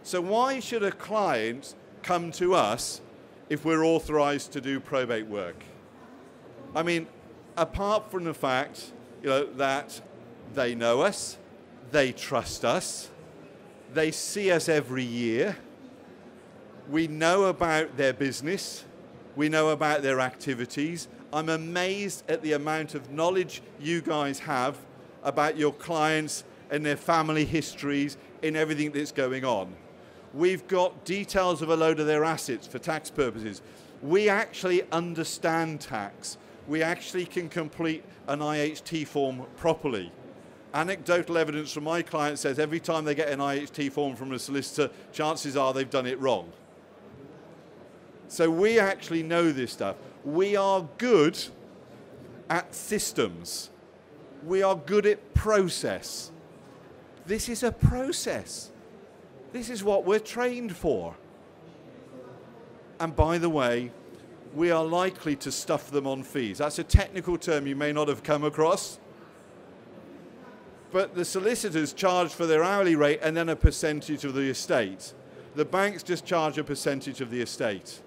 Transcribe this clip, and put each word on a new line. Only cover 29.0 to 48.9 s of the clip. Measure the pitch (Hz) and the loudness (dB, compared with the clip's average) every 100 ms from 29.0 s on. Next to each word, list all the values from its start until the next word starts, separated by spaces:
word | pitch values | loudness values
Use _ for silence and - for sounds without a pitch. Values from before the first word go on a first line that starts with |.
| 147 | -4
going | - 131 131 131 | -2 -2 0 0
on. | 110 92 92 - - - - - | 0 -2 -12 -20 -20 -20 -20 -14
We've | 139 175 185 - | 2 2 2 0
got | 185 180 - | 2 2 0
details | - 196 196 196 180 165 | -4 -4 0 2 2 0
of | 160 | 2
a | 165 | 4
load | 160 156 | 4 4
of | 151 | 2
their | 151 | 4
assets | 160 160 - 113 - | 2 0 -4 -6 -6
for | 127 | -8
tax | 170 156 - | -6 -6 -6
purposes. | - 131 110 107 95 - - - - | 0 0 0 -8 -10 -16 -20 -20 -12
We | 139 185 208 | 2 4 6
actually | 196 220 - 185 180 185 | 2 0 -4 0 0 2
understand | 165 175 165 160 - 175 160 165 151 | -2 -2 -6 -6 -2 0 0 -2 -6
tax. | - 113 101 - - - - - - | -6 -6 -6 -10 -14 -14 -18 -20 -4
We | 156 | 0
actually | 160 175 - 185 170 | 0 -2 -4 -6 -4
can | 185 165 | -6 -4
complete | 180 156 - 165 160 - - - | -6 -6 -2 -2 -2 -8 -16 -6
an | 143 | -4
I | 151 151 | -2 0
H | 147 151 | -2 -4
T | - 165 | -6 -6
form | 143 147 135 131 131 - | -2 0 0 -2 -12 -2
properly. | 170 160 147 110 90 - - - - - - | 0 0 -2 -4 -6 -12 -20 -20 -20 -20 -6
Anecdotal | 143 170 190 147 175 170 170 | -4 -2 -4 2 2 2 0
evidence | 156 151 151 | 0 -2 -6
from | 156 | -6
my | 151 170 | -2 -2
client | 165 156 147 143 | -2 -2 -2 0
says | 143 135 | -2 0
every | 151 160 | 0 -2
time | 160 165 | 0 0
they | 151 | 0
get | 147 156 | 0 0
an | 139 | 0
I | 139 139 | 0 -2
H | 147 | -4
T | - 143 | -4 -4
form | 135 135 117 | 0 -2 -4
from | 131 | -6
a | 127 | -6
solicitor, | - 92 87 - 131 - - | -4 -4 -4 0 -2 -2 -14
chances | - 151 160 147 135 | -2 -2 0 -2 2
are | 131 | 2
they've | 131 131 | 2 0
done | 135 123 | 0 -2
it | 131 | 0
wrong. | 135 107 85 - - - - - - - - - - - - - - - - - - | 2 2 -2 -16 -20 -20 -20 -20 -20 -20 -20 -20 -20 -20 -20 -20 -20 -20 -20 -20 -14
So | - 165 | 2 2
we | 165 208 226 | 6 6 6
actually | 196 | 4